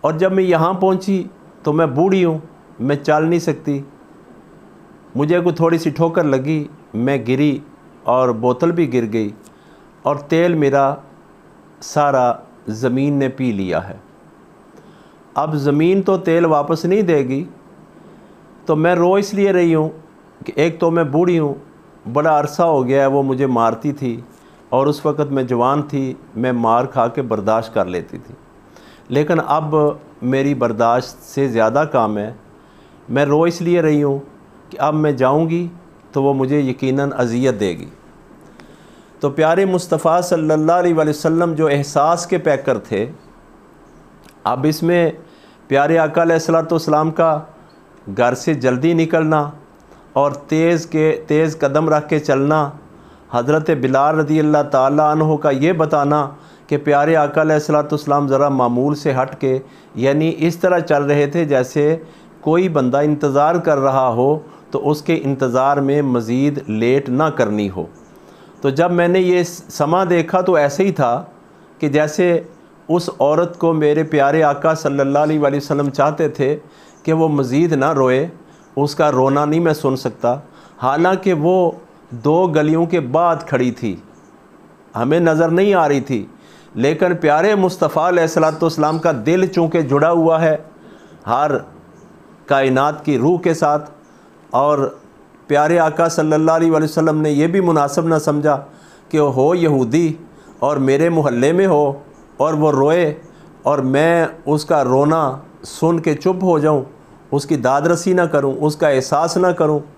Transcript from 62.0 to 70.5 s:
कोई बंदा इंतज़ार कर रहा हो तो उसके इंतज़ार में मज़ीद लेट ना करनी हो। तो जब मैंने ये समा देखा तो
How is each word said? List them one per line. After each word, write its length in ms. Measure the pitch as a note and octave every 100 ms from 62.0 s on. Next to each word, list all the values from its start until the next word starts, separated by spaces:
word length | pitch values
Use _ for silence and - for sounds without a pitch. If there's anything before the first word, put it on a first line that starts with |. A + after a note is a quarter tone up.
| E3 - - -
कोई 240 | - E3 F#3
बंदा 300 | D3+ B2+ C#3
इंतज़ार 560 | D3+ D3 D3 C#3 D3+ F3
कर 180 | E3 C#3+
रहा 260 | C3+ C3 C3
हो 360 | A#2 C3+ D3+ - - -
तो 60 | - -
उसके 280 | D3+ D3+ E3
इंतज़ार 640 | C#3 C3+ C3 B2 C3+ C#3+
में 200 | C3+ D3
मज़ीद 600 | C#3 B2 A2 B2 C#3+ C#3+ -
लेट 380 | G#2+ A#2 C#3 C3
ना 180 | B2+ D#3
करनी 340 | - A2+ G#2+ G2+
हो। 200 | F#2 E2 - - - - - - -
तो 80 | C#3
जब 180 | C3+ F3
मैंने 280 | F3 E3+ F#3
ये 240 | F3+ F3+
समा 600 | F3 - - - D3 F3 F#3
देखा 360 | E3+ D#3+ F3+
तो 160 | F#3